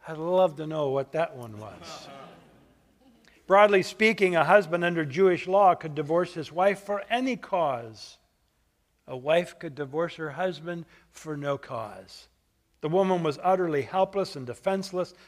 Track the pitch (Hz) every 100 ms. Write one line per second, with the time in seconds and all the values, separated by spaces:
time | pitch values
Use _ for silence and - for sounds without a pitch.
0 | - 156 160 185 185 147 156 156 143 135
1 | 135 156 165 127 117 107 107 90 - -
2 | - 139 135 - _ _ _ _ _ _
3 | _ _ _ _ - 196 208 196 170 -
4 | 220 220 190 170 151 208 165 170 175 165
5 | 156 135 190 170 185 190 196 170 160 147
6 | 143 165 175 170 135 151 190 196 - 202
7 | - 233 262 233 - 185 156 127 117 110
8 | - - _ _ _ _ _ _ _ _
9 | - 131 135 165 175 - 170 135 139 147
10 | 170 - 156 139 185 151 160 175 165 _
11 | _ - 156 147 143 139 - 127 107 95
12 | 95 - - _ _ _ _ _ 151 180
13 | 190 185 160 143 180 190 180 147 127 190
14 | 190 196 185 - 123 120 - 196 190 180
15 | 175 -